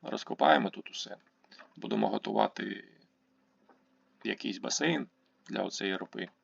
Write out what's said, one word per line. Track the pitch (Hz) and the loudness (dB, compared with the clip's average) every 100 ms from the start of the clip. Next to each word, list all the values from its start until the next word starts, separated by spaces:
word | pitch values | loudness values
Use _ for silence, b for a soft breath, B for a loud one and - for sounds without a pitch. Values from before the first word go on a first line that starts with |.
Розкопаємо | - - - - 73 76 95 | -4 -6 -4 4 6 6 4
тут | - - | -4 -12
усе. | - - - _ _ _ B B - | -10 -10 -12 _ _ _ B B -10
Будемо | 117 110 104 | -2 2 2
готувати | 104 110 107 107 - - 101 - - _ _ _ _ _ _ _ - _ _ _ _ | 2 0 2 2 0 -8 -8 -12 -20 _ _ _ _ _ _ _ -20 _ _ _ _
якийсь | 110 104 - 95 | -6 -4 -4 -4
басейн | - - 151 156 - _ _ _ - | -4 0 2 0 -2 _ _ _ -8
для | 107 | -4
оцеї | 98 - 101 95 | -4 -2 -2 -2
ропи. | 92 104 92 _ | -4 -8 -10 _